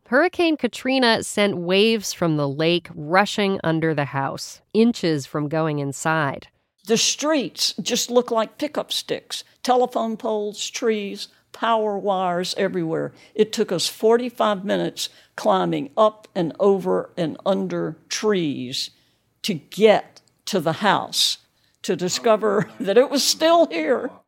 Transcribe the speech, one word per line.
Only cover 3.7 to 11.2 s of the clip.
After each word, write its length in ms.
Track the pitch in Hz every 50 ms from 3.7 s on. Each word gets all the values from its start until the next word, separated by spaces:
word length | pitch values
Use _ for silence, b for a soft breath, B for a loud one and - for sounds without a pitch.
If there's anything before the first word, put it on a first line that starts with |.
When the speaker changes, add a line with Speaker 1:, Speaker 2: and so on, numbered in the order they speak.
| 160 160 160 160 156
Speaker 1:
the 120 | 147 139
house, 560 | 127 143 139 135 143 - - - - - - _ _ -
inches 540 | 214 226 240 - - - 170 156 143 131
from 220 | - - 151 147 143
going 280 | 160 160 160 156 147
inside. 680 | 143 139 139 135 - - 160 160 160 147 139 - - - - _ _ _ _ _ _ _
Speaker 2:
The 120 | - 226
streets 760 | - - - - - 269 302 320 285 214 - - - - - - -
just 300 | 170 - 247 226 - -
looked 200 | 240 247 240 -
like 260 | 233 226 214 214 -
pickup 340 | - 302 294 - 208 - -
sticks, 540 | - - - - 135 - - _ - - - b b b -
telephone 540 | 254 254 247 247 247 - 233 226 226 220
poles, 520 | - - 226 220 208 208 208 208 - - -
trees, 600 | - - 254 226 220 214 202 196 202 202